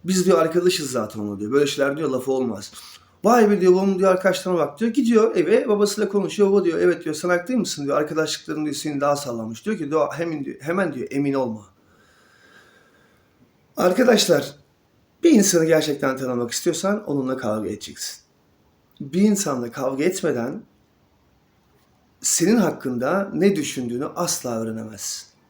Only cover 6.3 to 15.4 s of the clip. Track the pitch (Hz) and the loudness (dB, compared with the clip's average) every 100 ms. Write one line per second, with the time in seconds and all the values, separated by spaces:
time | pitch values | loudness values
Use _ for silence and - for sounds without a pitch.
6.3 | 180 196 196 170 165 180 170 165 151 175 | 2 4 4 2 2 2 0 -4 -4 0
7.3 | 175 175 254 170 - 139 143 151 160 156 | 0 0 -2 -2 -4 -2 -2 0 -2 -2
8.3 | - - 151 151 143 156 139 143 143 131 | -4 -8 -6 -4 -4 -6 -2 0 0 -4
9.3 | 117 110 113 202 214 143 156 147 139 170 | -8 -8 -8 -6 -6 -2 0 0 -2 -6
10.3 | 151 135 131 143 185 180 127 107 139 143 | -4 -8 -10 -4 -2 -2 -4 -6 -2 0
11.3 | 139 123 110 101 _ _ _ _ _ _ | 0 -2 -6 -14 _ _ _ _ _ _
12.3 | _ _ - _ _ _ _ _ _ _ | _ _ -20 _ _ _ _ _ _ _
13.3 | _ _ _ _ - 180 185 247 214 - | _ _ _ _ 0 2 4 4 4 4
14.3 | 147 - - _ _ _ _ _ _ 339 | 2 0 -14 _ _ _ _ _ _ 6
15.3 | 254 | 6